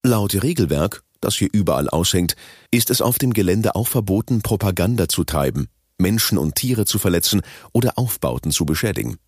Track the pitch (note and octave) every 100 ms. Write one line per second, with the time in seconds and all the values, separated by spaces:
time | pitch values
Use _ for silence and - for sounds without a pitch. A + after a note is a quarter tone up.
0 | C3 A2+ G2+ G2 C3+ E3+ E2+ D2 F2+ -
1 | _ _ - - G2+ G#2 E2 C#2 D2 D#2+
2 | F2 F#2 F2 - - - _ A#2+ A2+ -
3 | A#2 A#2+ C3 A2 F2+ G2+ A2+ - A#2 B2+
4 | G#2 G2 - A#2+ - G#2+ G2+ F2+ F2+ A#2+
5 | E2+ - D#2+ D2+ C#2 C2 C2+ _ _ -
6 | F2+ A2+ - G2 D#2 - B2+ A#2+ G2+ G#2+
7 | - D3+ - G#2 - - - A#2 B2 -
8 | B2 - C#2 B1 D#2 - D2+ D#2+ A2+ G1+
9 | A1+ -